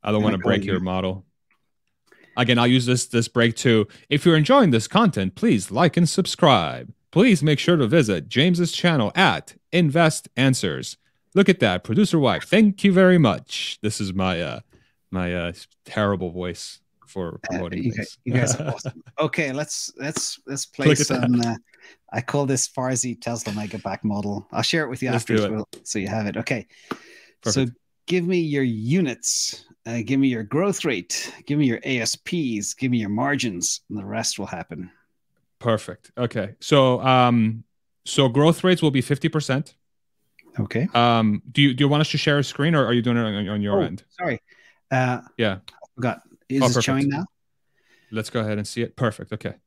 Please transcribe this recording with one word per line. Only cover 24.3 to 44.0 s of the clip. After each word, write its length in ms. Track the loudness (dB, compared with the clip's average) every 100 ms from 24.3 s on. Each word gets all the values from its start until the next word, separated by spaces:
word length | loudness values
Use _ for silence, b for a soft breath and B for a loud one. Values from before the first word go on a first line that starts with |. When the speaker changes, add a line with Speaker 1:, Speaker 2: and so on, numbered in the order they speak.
| -8 -8
Speaker 2:
I'll 100 | -4
share 220 | -2 -2
it 40 | -4
with 140 | -6
you 80 | -4
Speaker 1:
Let's 140 | -4
Speaker 2:
after, 120 | 0 0
Speaker 1:
do 60 |
Speaker 2:
so 20 | 0
Speaker 1:
it. 40 |
Speaker 2:
we'll, 160 | -4 -8 -14
so 160 | -10 -6
you 100 | -4
have 180 | -4 -6
it. 100 | -6
Okay. 300 | -4 -6 -6 B B
So 60 | B B B B B
Speaker 1:
Perfect. 300 | -4 -2 -2 -6 _ _ -4
Speaker 2:
give 200 | -2 0
me 120 | -2
your 220 | 0 -2
units. 1040 | -2 -2 0 0 0 -4 -4 -4 -4 -8 -18 _ -8
Uh, 160 | -6
give 160 | -2 2
me 80 | 2
your 140 | 0
growth 420 | -4 -2 0 -2
rate. 480 | -2 -4 -4 -8 -8 -14 -4
Give 120 | 2
me 80 | 2
your 140 | 0
A 160 | -2 -2
S 140 | -2
Ps. 600 | -6 -6 -4 -2 -4 -6
Give 160 | -4 -2
me 80 | -2
your 100 | -2
margins. 720 | -2 -2 -2 -4 -4 -4 -6 _
And 100 | -12
the 60 |
rest 340 | -8 -6 -6 -6
will 80 | -8
happen. 440 | -10 -10 -12 -14 _ _ _ _ _ _ _
Speaker 1:
Perfect. 540 | -2 -2 -4 -18 _ -6
Okay. 360 | -4 -4 -8 -10
So, 400 | 2 4 4 2
um, 640 | 2 4 6 4 2 -2 -12 _ _ _
so 240 | -6 0 2
growth 340 | 4 4 4
rates 200 | 2 2
will 80 | 2
be 100 | 0
fifty 280 | -2 -2 -2
percent. 460 | -4 -2 -4 -4 _ _ _ _ _ _ _ _ -8
Speaker 2:
Okay. 280 | -4 -2 0
Speaker 1:
Um, 480 | 2 4 4 2 0 -4
do 100 | 0
you, 100 | 2
do 80 | 2
you 40 | 0
want 120 | 2
us 80 | 0
to 80 | 0
share 200 | 0 0
a 60 |
screen, 300 | -2 -2 0
or 100 | 2
are 80 | 2
you 80 | 2
doing 140 | 0 -2
it 40 |
on, 280 | -2 -4 -4
on 140 | -4
your 180 | -2 -2
Speaker 2:
Oh, 40 | -2
Speaker 1:
end? 180 | -6